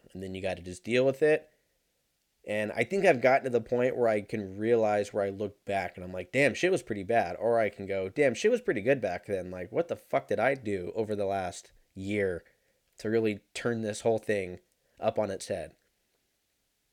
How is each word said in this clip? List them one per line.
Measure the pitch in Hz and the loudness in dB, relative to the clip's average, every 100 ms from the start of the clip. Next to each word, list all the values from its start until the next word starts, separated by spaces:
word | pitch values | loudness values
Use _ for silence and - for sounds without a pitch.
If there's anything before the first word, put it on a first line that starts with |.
| - | -18
And | 92 | -12
then | 95 | -10
you | 92 | -6
gotta | 95 87 | -4 -6
just | 90 90 | -8 -10
deal | 107 120 135 | 0 2 2
with | 135 | 4
it. | 151 151 - _ _ _ _ _ _ _ _ _ | 4 2 0 _ _ _ _ _ _ _ _ _
And | - 104 107 | -6 -4 -2
I | - | -2
think | 120 196 | -2 2
I've | 190 131 | 4 4
gotten | 127 131 | 4 4
to | 131 | 2
the | 117 | -2
point | 110 123 123 - | 0 0 0 2
where | 117 | 2
I | 107 | 2
can | 101 113 95 98 | -2 -6 -6 -4
realize | 110 117 107 104 101 | 2 4 4 2 0
where | 107 | -2
I | 98 | -2
look | 98 104 - | -2 -6 -8
back | - 98 90 - | -4 -2 -4 -8
and | |
I'm | 90 | -10
like, | 92 90 | -10 -2
"Damn, | 127 139 | 2 2
shit | 104 180 | 2 2
was | 185 | 0
pretty | - 104 | -2 -6
bad." | 95 117 87 87 | 2 2 2 0
Or | 110 117 | 2 4
I | 104 | 2
can | - 98 | -2 -4
go, | 95 95 | -4 -2
"Damn, | 143 139 | 2 2
shit | 117 214 | 4 2
was | 247 | 2
pretty | - 127 | 0 0
good | 107 139 | 2 2
back | 101 87 - | 0 -4 -4
then. | 95 90 | -6 -4
Like, | 92 90 | -10 -6
what | 127 170 | -4 -4
the | 107 | -6
fuck | - 135 - | -4 -4 -2
did | - | 0
I | 123 | 0
do | 139 107 98 90 - | 0 -2 -4 -4 -4
over | 107 | -4
the | 101 98 | -2 -2
last | 98 90 - - _ _ | -2 -4 -8 -16 _ _
year | 92 98 104 95 85 - _ _ _ _ - | -10 -4 0 0 -2 -8 _ _ _ _ -10
to | 107 | -2
really | 113 110 101 - | 2 2 -2 -8
turn | - 120 113 | -6 -4 -2
this | 110 107 | -4 -2
whole | 117 110 | 0 0
thing | - 104 90 90 _ _ _ - | 0 -2 -2 -8 _ _ _ -4
up | 107 110 | -2 0
on | 107 | -2
its | 95 - | -4 -6
head?" | 92 78 - _ _ _ _ _ _ _ _ _ _ _ | -6 -8 -16 _ _ _ _ _ _ _ _ _ _ _